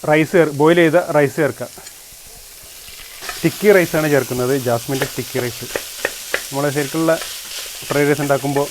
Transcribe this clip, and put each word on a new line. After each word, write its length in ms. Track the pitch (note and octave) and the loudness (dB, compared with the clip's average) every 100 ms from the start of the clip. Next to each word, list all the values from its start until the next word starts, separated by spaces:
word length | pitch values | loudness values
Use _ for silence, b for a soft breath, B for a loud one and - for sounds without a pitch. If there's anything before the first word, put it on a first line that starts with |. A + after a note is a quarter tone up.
| - | 2
റൈസ് 220 | D#3 D#3 | 2 4
ചേർ-, 180 | F#3+ D#3 C#3+ | 4 4 4
ബോയിൽ 180 | D#3 F3 | 4 6
ചെയ്ത 160 | E3 E3 D#3 D3 | 6 4 2 2
റൈസ് 200 | C#3+ D3+ | 2 2
ചേർക്കാം. 300 | C#3+ A#2 B2 - - - - - - - - - - - - - - - - - | -2 -2 -12 -14 -20 -20 -20 -20 -20 -20 -20 -20 -20 -20 -18 -18 -18 -14 -12 -4
സ്റ്റിക്കി 320 | E3 - G#3 G3 | -4 2 4 4
റൈസാണ് 320 | E3 E3 D#3 | 4 0 2
ചേർക്കുന്നത്, 420 | C#3+ A#2+ B2 B2 C#3 B2 | 2 2 -2 0 0 0
ജാസ്മിൻ്റെ 400 | A#2 - C3+ C3+ | -2 -2 -4 -4
സ്റ്റിക്കി 280 | - A#2 B2+ | -6 -6 -4
റൈസ്. 220 | B2 A2+ A#2+ - - - - - - - - | -6 -8 -10 -10 -10 -8 -8 -8 -10 -10 -6
നമ്മൾ 160 | C#3 C#3+ C#3 | -2 -2 -2
ശരിക്കുള്ള 340 | C3+ D#3+ E3 E3 - - - - - - - | -4 0 0 0 -2 -12 -12 -12 -12 -12 -4
ഫ്രൈഡ് 200 | C#3+ D3 | 0 2
റൈസ് 120 | D3 | 2
ഉണ്ടാക്കുമ്പോൾ 420 | C#3+ C#3 C#3 C#3 C#3+ | 2 0 0 -2 -2